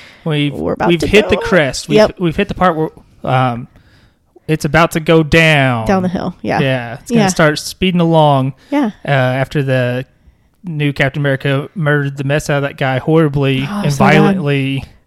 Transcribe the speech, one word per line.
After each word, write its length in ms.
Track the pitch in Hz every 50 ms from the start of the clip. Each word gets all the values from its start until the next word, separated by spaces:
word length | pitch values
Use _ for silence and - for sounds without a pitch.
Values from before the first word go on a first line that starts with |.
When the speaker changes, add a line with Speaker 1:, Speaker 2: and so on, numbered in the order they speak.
| - - - - -
Speaker 1:
We've, 280 | 165 151 147 147 143 139
Speaker 2:
We're 200 | 147 156 175 -
about 160 | - - 175
Speaker 1:
we've 100 | 175 160
Speaker 2:
to 80 | 151
Speaker 1:
hit 220 | - - 208 - -
the 80 | 214
Speaker 2:
go. 40 | - -
Speaker 1:
crest. 440 | - 190 175 147 - 156 - -
We've, 80 | - 208
Speaker 2:
Yep. 220 | 208 214 - - -
Speaker 1:
we've 160 | 185 165 151
hit 140 | - 202 -
the 60 | -
part 200 | - 185 185 165
where, 140 | 156 156 - - - - _ _ _ -
um, 440 | - 131 131 127 127 117 117 135 - _ _ _ _ _ _ _ _ _ _ _ _ _ _ _
it's 180 | - 156 151 -
about 260 | 156 139 156 170 165
to 80 | - 170
go 220 | 156 170 165 160 160
down. 640 | 143 165 165 165 160 156 143 135 131 120 117 113
Speaker 2:
Down 140 | 151 196 190 185
the 60 | 185
hill, 260 | 175 - - - - _
yeah. 180 | - 214 160 -
Speaker 1:
Yeah, 380 | 143 135 131 127 120 117 117 -
it's 120 | - -
gonna 100 | 240 226 202
Speaker 2:
Yeah. 40 |
Speaker 1:
start 320 | 190 180 - 165 151 151 -
speeding 420 | - - - - 185 185 175 175
along. 520 | 170 165 165 156 151 147 143 135 131 135 - _ _ -
Speaker 2:
Yeah. 200 | 285 285 277 214 - _ -
Speaker 1:
Uh, 40 | -
after 500 | 143 135 127 127 127 135 131 - - 156 135
the 420 | 135 131 127 123 123 123 127 131 - _ _ _ _ _ _ _ _ _ _ -
new 280 | 175 160 147 147 143
Captain 300 | 135 - 147 135 - 151
America 480 | 143 143 135 131 - 143 139 135 143 - -
murdered 420 | 190 156 147 147 147 139 139 139
the 60 | 143 139
mess 240 | 135 143 156 - -
out 80 | 147
of 60 | 143 139
that 120 | 139 151
guy 220 | - 147 131 131
horribly 600 | 127 - 160 156 160 165 147 139 143 139 135 135 131
Speaker 2:
Oh, 200 | 135 - 202 208 196
Speaker 1:
and 100 | 147 139
Speaker 2:
so 60 | 135
bad. 140 | 135 143 151
Speaker 1:
violently 680 | 151 151 151 196 190 147 143 143 139 135 135 135 135 - - - _ _